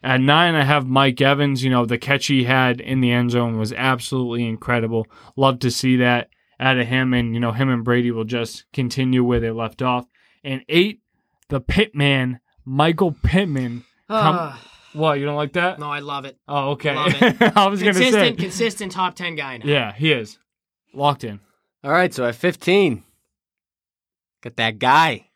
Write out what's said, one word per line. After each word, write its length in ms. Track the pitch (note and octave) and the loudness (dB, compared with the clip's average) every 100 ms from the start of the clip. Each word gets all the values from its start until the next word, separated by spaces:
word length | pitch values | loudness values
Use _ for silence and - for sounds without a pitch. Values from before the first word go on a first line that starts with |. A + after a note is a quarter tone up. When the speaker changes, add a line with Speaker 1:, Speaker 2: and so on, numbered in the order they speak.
Speaker 1:
At 200 | C3 B2+ | 0 2
nine, 340 | C3 D3+ E3+ D#3+ | 4 4 4 2
I 80 | |
have 240 | C#3 D3 C3 | 2 2 2
Mike 340 | C3 C#3 B2 | 2 2 4
Evans. 420 | C#3 C#3 C#3+ C3 | 2 4 2 0
You 60 | C3 | 0
know, 160 | B2+ A#2+ | 2 0
the 120 | A#2 | -2
catch 260 | - C#3 - | 0 -2 2
he 180 | C#3 A#2+ | 0 2
had 360 | C3 B2+ B2 | 2 2 0
in 200 | - C3 | -2 0
the 100 | B2+ | 2
end 180 | A#2+ A#2+ | 2 2
zone 300 | A#2+ A#2+ A2+ | 0 0 -2
was 120 | A2 | -4
absolutely 720 | - C3 B2+ - C3+ B2 A#2+ A#2 | -2 -2 -2 -4 -4 -4 -4 -4
incredible. 580 | A2+ - A#2+ A2+ A2+ A2 - - - | -6 -2 -2 0 -4 -4 -12 -18 0
Love 240 | C3+ C3 | 0 2
to 100 | B2+ | -2
see 280 | - C3 B2+ | -2 0 2
that 320 | B2 A#2+ - _ _ _ | 4 2 -2 _ _ _
out 200 | C3 C3 | -2 0
of 80 | A#2+ | 0
him, 260 | C3 B2+ | 0 0
and, 220 | B2 A#2 A#2 | 0 0 -2
you 40 | |
know, 120 | A#2+ | -2
him 180 | A2+ C3+ | 0 0
and 140 | B2 | 0
Brady 260 | A#2 A#2+ A#2+ | 0 0 0
will 140 | A2+ | -2
just 420 | A2 A#2+ A2+ - _ | -4 -4 -6 -10 _
continue 500 | - B2 B2+ C3 B2+ | -6 -4 -2 0 2
where 160 | B2 B2 | 2 0
they 120 | A2+ | -2
left 320 | A2+ A2+ - | -6 -8 -4
off. 240 | B2+ B2 - _ _ _ | -2 -2 -6 _ _ _
And 200 | C#3+ C3 - | -10 -10 -2
eight, 340 | D#3+ G3 - _ _ _ _ _ | 0 0 -2 _ _ _ _ _
the 120 | C#3 | -8
Pitman, 760 | - - G#3+ D3 C#3+ C#3 B2+ B2 _ _ - | -2 0 0 0 0 2 -2 -6 _ _ -10
Michael 460 | C3+ D#3 E3 F#3 | 0 0 2 0
Pittman. 720 | D3 - F3+ G3 C#3 B2+ A#2+ - _ _ | 0 0 0 0 -2 -4 -8 -14 _ _
Come 280 | - D#3 F3 | 0 0 0
Speaker 2:
Ah. 300 | D#3 B2 - _ _ | -4 -12 -20 _ _
Speaker 1:
What, 260 | D3+ D#3 C#3+ | -2 0 0
you 60 | C#3+ | -2
don't 100 | D3 | -4
like 180 | D3 | -4
that? 240 | F3+ F3 F#3 | -2 -2 -4
Speaker 2:
No, 140 | D3 | -8
I 80 | C#3+ | -8
love 260 | C#3+ C#3+ C3+ | -8 -10 -10
it. 100 | C3 - | -20 -6
Speaker 1:
Oh, 240 | C#3+ C#3 | -4 -2
okay. 240 | C#3+ D#3 C#3+ | -2 -4 -2
Speaker 2:
Love 180 | D3+ C#3 | -2 2
it. 180 | A#3+ - | 2 4
Speaker 1:
<laughs> 160 | A3 - | 2 4
I 120 | G3 | 2
was 120 | G3+ | 2
gonna 140 | F#3+ | 0
Speaker 2:
Consistent, 460 | F#3 B3+ A3 F3 B2 | 2 2 4 2 0
Speaker 1:
say. 40 | |
Speaker 2:
consistent 480 | F3+ F3+ A3+ - G3 | -6 -2 -4 -4 -10
top 220 | F3+ F#3 F3 | -4 -6 -4
ten 200 | F3 D#3 | -10 -8
guy 220 | C#3 B2+ | -10 -8
now. 80 | C3+ | -2
Speaker 1:
Yeah, 260 | C#3+ A2+ | -2 -2
he 180 | G2+ D#3 | -4 0
is. 280 | C3+ G#2+ - _ _ _ _ _ B2+ | 0 -4 -16 _ _ _ _ _ -2
Locked 280 | C#3+ C#3 | -2 -2
in. 160 | A#2+ G2+ _ _ _ _ | -8 -12 _ _ _ _
Speaker 3:
All 80 | C#3+ | -2
right, 200 | D#3+ F3+ | 2 2
so 140 | - B2 | 0 -4
at 80 | |
fifteen, 680 | A#2 F3 - - F#3+ F#3+ A#2 _ _ _ _ _ _ _ _ _ _ _ _ _ _ | -2 -4 -2 0 2 2 0 _ _ _ _ _ _ _ _ _ _ _ _ _ _
got 140 | A#2+ A2+ | -16 -4
that 220 | A2+ A2 | -4 0
guy 480 | B2+ C#3+ D#3+ A2 _ | 4 4 4 0 _